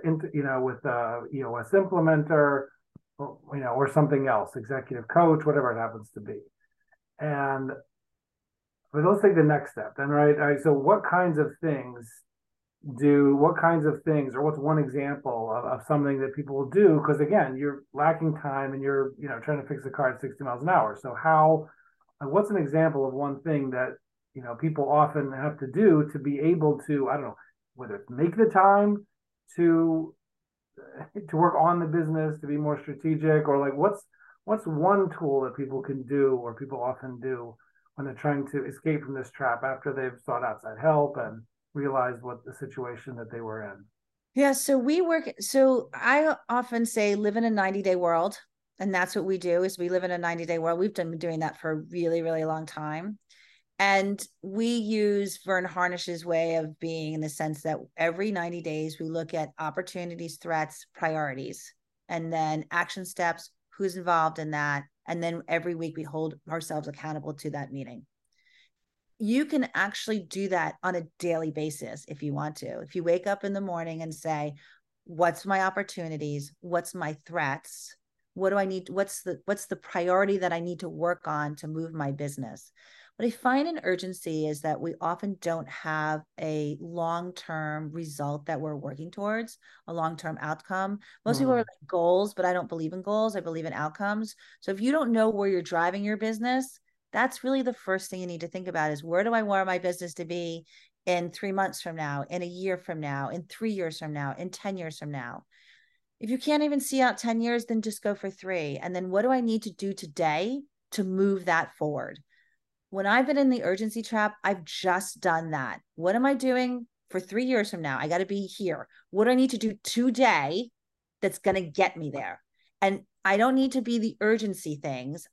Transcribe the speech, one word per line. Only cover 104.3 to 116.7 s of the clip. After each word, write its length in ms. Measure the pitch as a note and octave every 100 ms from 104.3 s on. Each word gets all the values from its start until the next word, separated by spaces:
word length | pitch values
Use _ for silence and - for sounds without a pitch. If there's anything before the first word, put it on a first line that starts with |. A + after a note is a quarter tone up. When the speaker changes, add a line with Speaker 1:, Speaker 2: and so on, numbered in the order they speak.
| -
Speaker 2:
in 100 | F3+
ten 300 | - G3+ F#3+
years 200 | E3 D#3
from 120 | D3+
now?" 340 | C#3+ A#2+ - - _ _ _ _ _ _ _
If 120 | G#3+
you 80 | B3+
can't 240 | D4 D4+
even 180 | D4+ C#4+
see 220 | - C4+
out 160 | B3+ -
ten 240 | A#3 A3+
years, 240 | A#3 A#3+ A#3+
then 160 | A3+
just 200 | A3 G#3
go 120 | G#3
for 160 | G3+ G3
three. 480 | F#3+ F#3 F#3 D3 C#3
And 180 | F3+ F3+
then 140 | F#3
what 100 | F#3+
do 100 | A#3+
I 120 | C4
need 220 | A#3 A3
to 60 | G#3+
do 220 | F3 G3
today 720 | G3 E3+ D3 E3 D3+ G3+ C#4 C#4 _ _
to 120 | -
move 400 | F#3 F#3+ G3 G3
that 300 | F3+ E3 -
forward? 440 | - D3+ C#3+ - - _ _ _ _ _ _ _
When 180 | G3 G3
I've 200 | A#3 C4+
been 120 | C#4+
in 100 | C4+
the 140 | B3
urgency 400 | - F#3+ A3 A3+
trap, 340 | A3 A3 G#3 G#3
I've 200 | - G3
just 560 | D#3+ - F#3 F3+ G3 -
done 320 | F3+ E3 E3
that. 280 | D3+ B2+ E2+ -
What 200 | - E3+
am 120 | A3 C4
I 80 |
doing 520 | C#4 C4 B3+ B3